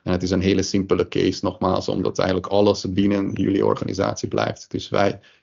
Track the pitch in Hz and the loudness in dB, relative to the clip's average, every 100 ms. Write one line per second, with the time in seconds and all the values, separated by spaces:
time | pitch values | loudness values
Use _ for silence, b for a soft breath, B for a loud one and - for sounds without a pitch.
0 | - 90 92 92 95 95 92 101 95 92 | -2 -2 0 2 2 2 2 0 2 0
1 | 87 95 92 92 95 - 92 95 - 98 | 0 0 0 0 -4 -2 0 0 -2 -2
2 | - - 92 92 92 101 104 101 95 95 | -2 0 0 0 0 2 4 2 -2 0
3 | 101 101 98 104 101 98 - 104 - 92 | 2 2 -2 -2 0 2 2 0 -2 -2
4 | 107 - 104 - - - - - - 101 | -2 -2 -4 -2 -2 -4 -8 -8 -4 0
5 | 101 104 b b | 0 -2 b b